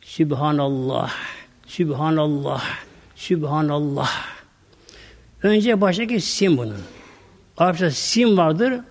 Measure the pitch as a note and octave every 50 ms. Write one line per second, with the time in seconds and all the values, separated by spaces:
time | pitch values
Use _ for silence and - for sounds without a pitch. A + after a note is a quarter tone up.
0 | - - - - E3 D3+ D3 B2+ C#3+ D3+ D3 D3 C#3+ C#3 C#3 C3+ C3 C3 C3 B2+
1 | - - - - - - - - - - _ _ _ - - - F3+ D#3 C#3+ B2+
2 | D3+ D#3 D#3+ D#3 D3+ D3+ D3+ C#3+ C#3+ C#3 C#3 C3 - - - - - - - -
3 | - - - - - - F#3 E3+ D3+ D3 C#3+ D#3 D#3 D3 D3 D3 D3 D3 C#3 C#3
4 | C3+ C3 - - - - - - - _ _ _ _ _ _ _ _ _ - -
5 | - - - - - _ _ - - G3 G#3+ G#3+ G#3 A#3+ A#3 G3+ G3+ G3 F3+ F3+
6 | A#3 A3 A#3+ A3 D#3 - - - G3+ F#3+ E3+ C3 A#2+ A2 G#2 G2+ F#2 - - -
7 | - - - - - - _ _ _ _ _ - E3 F3+ F3+ D#3+ F#3 E3+ C#3 -
8 | - - - A3+ A#3+ A#3+ G#3 F#3 E3+ D#3+ D#3 E3 A3+ B3+ C4 B3 A#3+ -